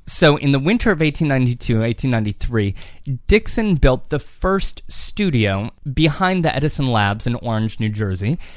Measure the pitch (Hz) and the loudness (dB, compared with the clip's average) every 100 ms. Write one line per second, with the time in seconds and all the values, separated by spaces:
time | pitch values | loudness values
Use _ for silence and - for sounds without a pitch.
0 | - - 156 147 139 139 147 233 233 160 | -6 4 4 6 2 2 2 2 2 2
1 | 156 - 156 131 123 120 - 110 113 117 | 0 0 0 2 0 0 0 0 0 -2
2 | 135 117 104 104 - 113 101 98 - - | 0 0 -2 -2 -2 0 0 -4 -10 -12
3 | - 127 - 214 - - 214 156 139 127 | -8 -4 2 2 2 -2 0 4 4 4
4 | - 151 - - 185 196 - - - - | -2 -6 -6 -6 -2 0 -2 -6 -10 -6
5 | - - 196 127 101 95 113 - 151 127 | -4 -2 0 2 2 0 -6 -10 -6 0
6 | 160 147 185 185 160 135 147 - 135 113 | 0 2 0 0 0 0 -2 0 0 2
7 | 101 107 123 120 117 110 110 - 107 104 | 2 0 -4 -4 -2 -2 -2 -2 -4 -2
8 | 104 92 101 175 - | -2 -2 -2 -4 -6